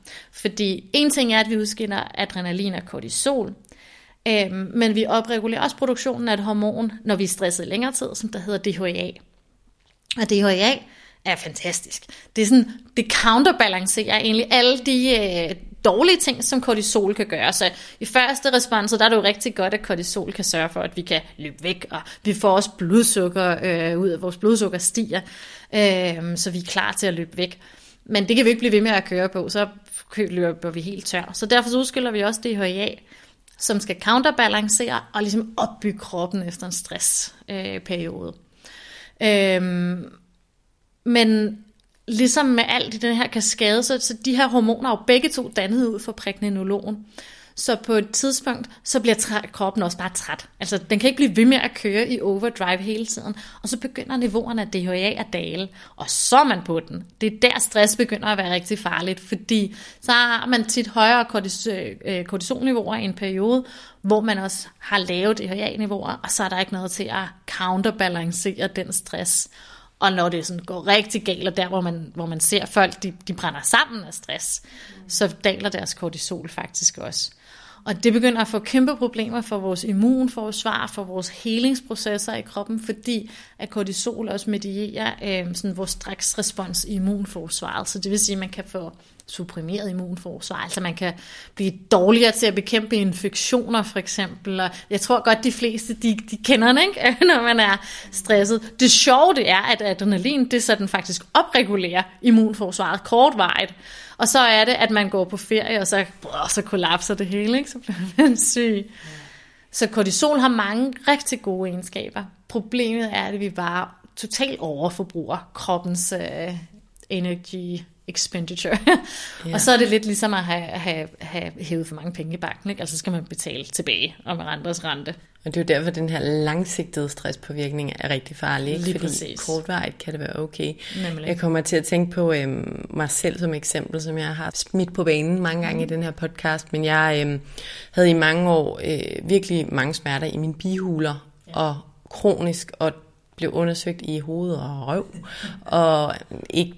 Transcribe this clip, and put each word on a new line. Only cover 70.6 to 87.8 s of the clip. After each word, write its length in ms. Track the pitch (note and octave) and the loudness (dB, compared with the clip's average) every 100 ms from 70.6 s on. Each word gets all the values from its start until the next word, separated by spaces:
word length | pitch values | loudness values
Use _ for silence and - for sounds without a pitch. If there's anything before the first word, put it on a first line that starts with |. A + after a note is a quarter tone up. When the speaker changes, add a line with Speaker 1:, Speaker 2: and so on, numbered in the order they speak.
| - | -10
Speaker 1:
går 220 | F#3 F3 | -6 2
rigtig 360 | G#3 G#3+ A3 | 4 4 -2
galt, 240 | G3 F3+ F#3 | -2 -2 -2
og 100 | F3+ | -2
der, 100 | F3+ | -2
hvor 140 | F#3 | -2
man, 300 | F3 E3 D#3 E3+ | -2 -4 -8 -8
hvor 100 | E3 | -8
man 140 | D#3+ | 0
ser 260 | - G#3 - | 2 2 2
folk, 380 | - F#3 - | 4 4 2
de, 100 | G3 - - | -8 -8 -10
de 60 | |
brænder 260 | E3+ F3 C#3+ | -6 -6 -4
sammen 400 | - A#3 C#4+ A#3 | 2 4 4 -4
af 100 | D#3+ | -12
stress, 480 | - - D#3 - - | -14 -10 -8 -6 -8
mm. 460 | - - - F#3+ - | -10 -20 -20 -20 -8
så 180 | - G3+ - | -2 0 0
daler 260 | G#3 F#3+ G3 | -2 -2 -4
deres 240 | F#3+ F3+ | -4 -6
kortisol 560 | - E3+ D#3 - F3+ D#3+ | -6 -8 -6 -8 -8 -10
faktisk 480 | - E3+ - - - | -12 -10 -4 -2 -2
også. 340 | - - - - - - - - - | -6 -6 -6 -10 -20 -20 -20 -12 -8
Og 160 | G3 | 0
det 100 | A#3 | 4
begynder 280 | A3+ B3 A#3 | 4 4 2
at 60 | A3 | 0
få 120 | G#3+ | -2
kæmpe 360 | G#3 C4 C4 C4 | 0 2 4 2
problemer 460 | A#3+ A#3 A3 A#3 | -4 -4 -6 -6
for 160 | A3+ G#3 | -4 -4
vores 260 | F#3+ F3+ | -2 -4
immunforsvar, 1040 | A3+ G3 A3+ C4 B3+ B3 G#3+ G#3+ A3+ - - | -2 2 4 4 2 -2 -6 -6 -4 -2 -4
for 100 | - | -8
vores 260 | F#3+ F#3 F3+ | -8 -8 -8
helingsprocesser 1080 | - A3+ A3+ B3+ C4 - G#3+ A3 G#3 G#3 A3+ | -8 -4 0 2 0 -4 -6 -4 -4 -4 -6
i 60 | |
kroppen, 380 | - - G#3 A3 A3 | -8 -10 -6 -6 -6
fordi 460 | A3 A#3+ A#3 G#3+ - - - | -6 -4 -4 -6 -14 -20 -14
at 100 | G3+ | -10
kortisol 600 | G#3+ G3 F#3+ - A#3 A3 | -6 -4 -4 -6 -6 -6
også 200 | G3+ - | -4 -4
medierer, 640 | G#3 G#3 G3 G#3 - A3 - | -4 -4 -6 -6 -6 -6 -6
øh, 320 | G#3 F#3 F3 F3 | -4 -4 -4 -6
sådan 220 | G3+ F3+ | -6 -6
vores 120 | F#3+ | -6
stressrespons 920 | - - G3 - - G3+ - F#3 F3 | -8 -10 -6 -4 -2 -4 -4 -6 -6
i 100 | - | -4
immunforsvaret. 960 | G3+ F#3+ G3+ G3 F3+ E3 - - - | -2 -2 -2 -4 -8 -8 -8 -6 -6